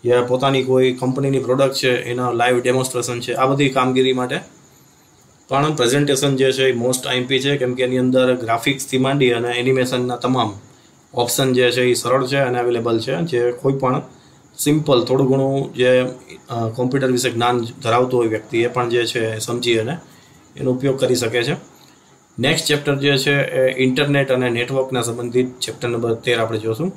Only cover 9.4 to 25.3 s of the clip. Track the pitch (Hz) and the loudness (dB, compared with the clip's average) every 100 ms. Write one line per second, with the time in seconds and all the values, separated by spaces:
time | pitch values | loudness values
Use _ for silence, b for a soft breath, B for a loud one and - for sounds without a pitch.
9.4 | 120 123 123 131 123 127 123 123 131 131 | 0 0 0 0 0 -2 -2 -4 0 0
10.4 | 110 98 - b b b b - 120 - | 0 -4 -18 b b b b -4 -2 0
11.4 | 135 127 123 120 123 120 120 131 127 139 | 0 2 2 2 2 0 0 0 0 0
12.4 | 131 123 120 117 117 113 123 165 170 120 | 0 0 0 0 0 -2 -2 -4 -2 0
13.4 | 120 120 139 135 131 139 - B B B | 0 0 -2 0 0 -2 -6 B B B
14.4 | B - 147 151 147 180 - 131 131 135 | B -4 0 2 4 2 2 2 2 2
15.4 | 135 135 135 120 123 127 120 - - - | 2 -2 -4 0 4 4 2 -6 -18 -20
16.4 | - 117 110 113 127 135 131 123 123 113 | -8 -4 -4 -2 -2 0 0 0 0 0
17.4 | 120 123 117 - 113 120 127 123 113 110 | 0 0 -4 -6 0 2 2 2 0 -2
18.4 | - 117 120 123 120 120 113 123 113 110 | -2 -2 0 -2 0 0 0 -2 -4 -4
19.4 | 113 120 120 113 110 170 B B B B | -6 -4 0 0 0 -6 B B B B
20.4 | B - 131 127 139 131 123 123 113 120 | B -6 -2 0 -2 0 0 0 0 -2
21.4 | 120 180 - B B B B B _ - | -2 -4 -8 B B B B B _ -4
22.4 | 131 160 - 143 147 139 143 139 147 143 | -2 0 0 -2 0 0 0 2 2 0
23.4 | 135 131 131 131 131 131 143 143 135 127 | 0 0 0 2 0 2 2 2 2 0
24.4 | 123 117 123 135 131 123 113 120 120 | 0 0 -2 -2 -2 -2 -4 -6 -2